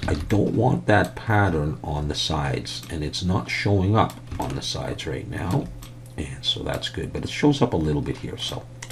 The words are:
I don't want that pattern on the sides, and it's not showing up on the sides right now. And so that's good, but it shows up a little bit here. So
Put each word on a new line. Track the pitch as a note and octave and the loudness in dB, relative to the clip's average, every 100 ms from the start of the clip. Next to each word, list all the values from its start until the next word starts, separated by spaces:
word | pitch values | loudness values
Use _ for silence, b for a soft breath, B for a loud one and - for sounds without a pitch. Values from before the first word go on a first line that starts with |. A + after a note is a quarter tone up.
| - | -2
I | |
don't | - - G2+ - | -2 2 2 4
want | - B2 B2+ - | 4 4 4 4
that | G#2 F2 - | 4 4 -2
pattern | - G#2 G2 D#2+ D2+ C2 | 2 4 4 4 0 -2
on | - D2 D2 | -4 -2 -2
the | |
sides, | C#2+ - D#2 C#2 B1+ A1+ - - | -2 0 0 0 -2 -4 -8 -6
and | D#2+ | -4
it's | D2+ - | -4 -2
not | F2+ F2+ - | 0 2 0
showing | - A2 G2+ F#2 A2 | 0 4 4 6 4
up | - - - D#2+ | 4 0 -10 -6
on | C#2 C#2 | -4 -4
the | |
sides | - - C2 - - | -4 -4 -4 -6 -4
right | - - | -6 -6
now. | D#2+ F2 C3+ - - - - - - | -4 0 0 0 -8 -14 -16 -14 -8
And | C#2+ C2 - | -8 -6 -4
so | - | -2
that's | - - - | -2 -4 -4
good, | - - | -6 -6
but | - | -4
it | - | -4
shows | - D3 C#3+ | 2 4 6
up | B2+ | 4
a | F2+ | 2
little | D#2 D2 | 2 0
bit | C#2 - | 0 -4
here. | - - | -6 -6
So | - - - - - | -6 -6 -10 -14 -14